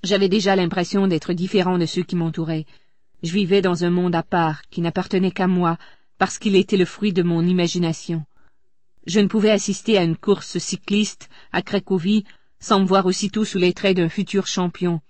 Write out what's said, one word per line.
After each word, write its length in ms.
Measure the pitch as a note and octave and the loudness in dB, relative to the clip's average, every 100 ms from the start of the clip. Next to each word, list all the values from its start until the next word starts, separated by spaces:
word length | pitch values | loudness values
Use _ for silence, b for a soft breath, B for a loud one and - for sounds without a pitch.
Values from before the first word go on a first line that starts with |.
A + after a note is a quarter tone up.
j'avais 240 | F#3 G3 G3 | 0 2 2
déjà 260 | G3+ F#3+ | 2 4
l'impression 540 | F#3+ F3 F#3 F3 G3 G3 | 2 2 0 0 2 2
d'être 240 | E3 - | 0 -2
différent 460 | F3+ F#3 G#3 F3+ F3+ | -4 0 0 2 0
de 80 | E3 | 0
ceux 180 | - | -2
qui 100 | F3 | -4
m'entouraient. 500 | F3 E3 D#3+ D#3+ D#3+ D#3 b b b _ - | -2 -2 -4 -4 -6 -8 b b b _ -10
Je 80 | E3+ | -4
vivais 280 | F3+ F#3+ G3 | -2 2 2
dans 240 | F#3 F3 | 2 0
un 60 | F3 | 0
monde 240 | F3+ F3+ | 0 0
à 80 | E3+ | -2
part 400 | E3 F3+ E3 D#3 - | -2 0 0 -2 -10
qui 100 | - | -4
n'appartenait 520 | E3+ E3+ F3+ F#3+ F#3+ | -4 -2 -2 0 0
qu'à 160 | - F#3 | 0 0
moi 280 | F3+ F3 E3+ b b b _ | 2 0 -2 b b b _
parce 220 | F#3+ - | -4 -2
qu'il 160 | G#3+ | 2
était 220 | F#3+ F3 G3+ | 2 2 2
le 80 | |
fruit 280 | F3 - G#3 | 0 0 -2
de 100 | F#3 | 0
mon 200 | F3 E3+ | 0 2
imagination. 840 | E3+ F3+ E3+ F3+ E3+ D#3+ - E3 D3+ - - _ _ _ _ - - | 2 2 0 0 -2 -4 -6 -8 -8 -18 -20 _ _ _ _ -20 -4
Je 140 | F3+ | 2
ne 60 | G3+ | 2
pouvais 240 | A3 G#3 | 2 2
assister 480 | G3+ - F#3+ - G#3+ | 2 0 -6 0 2
à 60 | |
une 120 | E3+ E3 | 2 0
course 420 | - F#3+ - F3 | 0 -2 -2 -8
cycliste 680 | - F#3 - G3+ G#3+ - - b b | -6 -8 -2 -2 -2 -6 -20 b b
à 80 | F3+ | -6
Cracovie 640 | F#3 G3 F#3+ F#3+ E3 G#3+ G3+ b b b | -2 -4 -2 -2 2 0 0 b b b
sans 200 | - G3+ | 0 2
me 60 | F#3+ | 4
voir 180 | F#3+ F#3 | 4 2
aussitôt 380 | F3+ G3+ - | 0 -2 -2
sous 140 | G#3+ F#3+ | -2 2
les 140 | F3+ | 0
traits 240 | F3+ G3 F#3 | 2 0 2
d'un 120 | E3 | 0
futur 380 | - G3 G3 F#3+ | -2 -2 -2 -2
champion. 540 | - F3+ - F3+ E3+ - | -2 -4 -2 -4 -4 -6